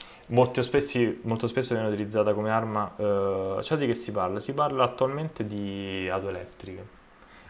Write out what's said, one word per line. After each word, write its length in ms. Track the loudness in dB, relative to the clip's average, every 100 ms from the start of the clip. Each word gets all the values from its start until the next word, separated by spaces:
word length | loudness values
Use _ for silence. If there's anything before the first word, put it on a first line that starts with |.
| -18 -18 0
molto 340 | 4 4 4
spessi-, 580 | 2 2 2 2 2 0
molto 240 | -2 -2 -2
spesso 280 | -2 0
viene 140 | 0 0
utilizzata 460 | -2 0 2 4
come 160 | 4 2
arma, 440 | 0 0 0 -2 -2
eh, 640 | 0 2 2 0 -2 -2
cioè 160 | 0 0
di 80 | 2
che 80 |
si 180 | 0 -2
parla? 280 | 0 0 -2
Si 120 | -2
parla 320 | 0 0 4
attualmente 600 | 2 2 0 0 -6 -6
di 640 | -6 -4 -4 -4 -6 -4 -2
auto 180 | -2 -4
elettriche, 580 | -6 -10 -14 -14 -14 -14 -20 -20 -20 -20 -20